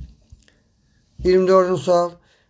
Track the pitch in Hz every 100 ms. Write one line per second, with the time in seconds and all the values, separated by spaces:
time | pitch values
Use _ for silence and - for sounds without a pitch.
0 | - _ _ - _ _ _ _ _ _
1 | _ - 180 185 185 185 180 180 180 175
2 | 175 170 _ _